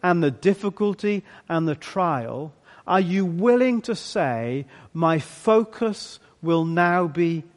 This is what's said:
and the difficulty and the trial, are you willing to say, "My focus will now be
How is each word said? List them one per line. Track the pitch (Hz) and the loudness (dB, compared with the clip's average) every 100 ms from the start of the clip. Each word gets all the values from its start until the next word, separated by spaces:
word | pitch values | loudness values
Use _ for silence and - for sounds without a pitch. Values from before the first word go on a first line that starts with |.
and | 185 170 | 2 2
the | 151 | 2
difficulty | 127 185 196 202 - 208 196 208 208 - - _ | 2 0 0 -4 -2 -4 -2 -2 -4 -6 -20 _
and | 170 160 | -2 -2
the | |
trial, | 147 - 196 175 139 117 120 151 - _ - - | -4 -6 -2 0 -2 -4 -8 -10 -16 _ -18 0
are | 185 | 2
you | 180 190 185 | 2 0 0
willing | 170 226 240 254 233 | 2 2 4 4 0
to | 226 220 | -4 -8
say, | - 220 147 117 117 131 139 - - | -6 -2 -2 -2 -4 -6 -8 -18 -14
"My | 160 165 165 | -2 0 0
focus | - - - 220 220 - 226 202 - - _ _ | -2 -4 2 2 2 -4 -4 -4 -12 -20 _ _
will | 160 165 | 0 0
now | 165 165 175 175 175 | 2 2 2 2 0
be | 147 170 165 151 | 0 -2 -2 -8